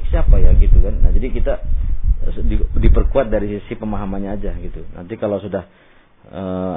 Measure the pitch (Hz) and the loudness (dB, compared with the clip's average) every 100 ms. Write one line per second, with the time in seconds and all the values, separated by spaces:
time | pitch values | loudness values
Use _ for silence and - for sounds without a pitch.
0 | - 165 - - - - - - - 117 | -4 0 4 6 6 6 6 6 4 4
1 | - - 131 - - - - - - - | 4 4 0 -2 -2 -4 -4 -2 -2 -2
2 | - - - 104 104 107 - - 113 110 | -2 0 -2 0 0 0 0 2 4 4
3 | 104 139 117 107 101 101 - 113 107 101 | 2 0 -2 -2 -4 -8 -10 -10 -8 -8
4 | 98 95 98 104 101 90 87 82 - 87 | -8 -8 -8 -8 -8 -8 -10 -12 -14 -16
5 | 90 110 107 101 98 95 - _ _ _ | -16 -8 -6 -6 -6 -10 -10 _ _ _
6 | _ _ _ 92 95 92 92 | _ _ _ -14 -10 -8 -8